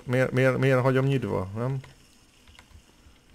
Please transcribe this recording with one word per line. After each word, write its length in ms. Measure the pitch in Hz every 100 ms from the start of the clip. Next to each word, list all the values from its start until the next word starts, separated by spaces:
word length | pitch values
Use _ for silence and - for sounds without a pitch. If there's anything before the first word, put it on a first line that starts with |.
miért, 280 | - 127 127
miért, 260 | 127 131 123
miért 240 | 131 131
hagyom 240 | 131 131 135
nyitva, 440 | 135 107 98 95 110
nem? 240 | 123 135 - - - _ _ _ - - - - - _ - - _